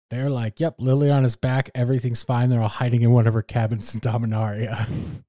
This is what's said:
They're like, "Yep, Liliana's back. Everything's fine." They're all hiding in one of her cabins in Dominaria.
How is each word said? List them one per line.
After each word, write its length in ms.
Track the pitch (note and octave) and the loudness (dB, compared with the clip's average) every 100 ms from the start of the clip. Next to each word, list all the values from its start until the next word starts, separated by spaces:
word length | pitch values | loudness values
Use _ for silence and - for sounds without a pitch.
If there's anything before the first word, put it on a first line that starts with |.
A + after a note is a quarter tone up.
| - | -12
They're 180 | A#2+ C#3 | -6 -4
like, 300 | C3 A2+ - | -2 -4 -2
"Yep, 180 | E3 - | -4 -2
Liliana's 580 | B2+ C3+ C#3+ C#3+ B2+ A2 | 0 2 4 4 2 0
back. 360 | C3 C3 - | -2 -2 -2
Everything's 480 | B2+ B2 C3 B2 A#2 | -2 0 0 -2 -6
fine." 280 | - A#2+ B2 | -2 0 2
They're 120 | A#2+ | 2
all 60 | A2 | 0
hiding 320 | - B2 A#2 | -2 0 2
in 100 | A#2 | 6
one 140 | A#2+ A2+ | 6 6
of 60 | |
her 80 | A2 | 2
cabins 520 | - A#2+ A2 A2+ - | -2 -2 -2 -4 -8
in 80 | A2 | -6
Dominaria. 840 | A#2+ A#2 A2+ A2 A2 G#2 A2+ A2 A2 - - - | -4 -2 -2 -2 -2 -4 -6 -4 -6 -6 -8 -12